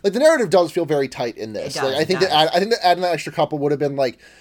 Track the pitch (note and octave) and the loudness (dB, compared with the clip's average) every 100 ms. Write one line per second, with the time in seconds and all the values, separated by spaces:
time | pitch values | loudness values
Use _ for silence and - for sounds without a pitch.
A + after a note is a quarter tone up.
0 | G3+ G#3+ D#4 D#4 F#3 F3+ E3+ F3+ D#3 D3 | -4 2 4 4 4 2 2 -2 -2 -2
1 | C3 - A#2+ - A2 G2+ C#3+ D3 C3+ C3+ | -2 -4 -6 -6 -10 -8 -8 -4 -2 -2
2 | D#3 F#3 F#3 D3+ D#3+ F3 G3+ A3+ F3 F3 | 0 0 2 2 2 2 0 2 2 2
3 | F3+ D#3+ D#3+ E3 D3 D3+ C#3+ D3 D3 C#3 | 0 -2 -4 -4 -2 -2 -2 0 -2 0
4 | C3 - - - | -2 -4 -18 -20